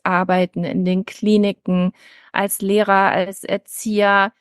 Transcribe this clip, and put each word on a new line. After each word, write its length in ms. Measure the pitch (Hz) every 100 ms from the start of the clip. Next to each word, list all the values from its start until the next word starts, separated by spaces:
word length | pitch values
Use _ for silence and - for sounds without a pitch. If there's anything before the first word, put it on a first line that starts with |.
arbeiten, 580 | 180 180 185 185 180 175
in 200 | 175 185
den 220 | 180 185 196
Kliniken, 840 | - 208 214 202 190 - 180 180 - - - _
als 280 | - 196 -
Lehrer, 500 | 196 208 202 196 196
als 340 | - 180 190
Erzieher, 880 | - 196 - - 226 208 202 202 196 -